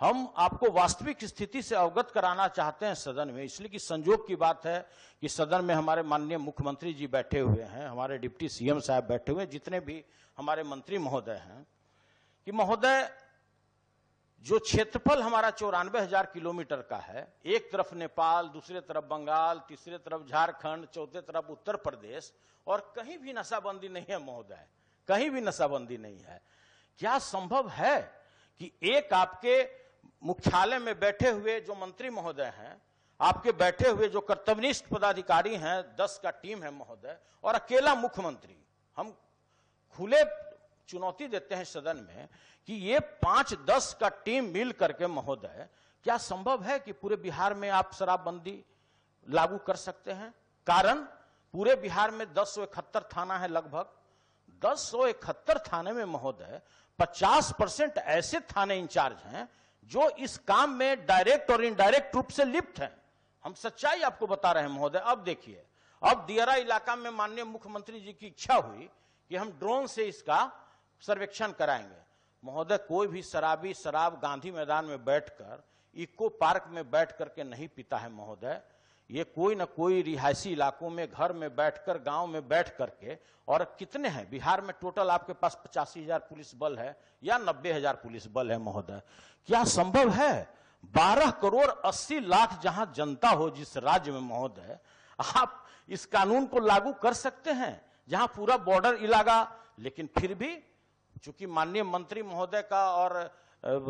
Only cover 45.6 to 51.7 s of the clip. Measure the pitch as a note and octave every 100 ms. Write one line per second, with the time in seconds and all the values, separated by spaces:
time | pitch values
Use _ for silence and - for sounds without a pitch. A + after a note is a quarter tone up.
45.6 | - _ _ _ A#3 A#3 - F3+ G#3 B3+
46.6 | F#3 C#4 A3 - G3+ G3+ F3+ D3+ G3 G3+
47.6 | G3+ F#3+ F#3 - F#3 F3+ E3+ F3 F3 G3+
48.6 | - _ _ _ _ _ - D#3 E3+ G3
49.6 | - - F#3 - G3 F#3+ A3 - _ _
50.6 | - F3 G3 D4 C#4 - _ _ _ E3+
51.6 | G#3+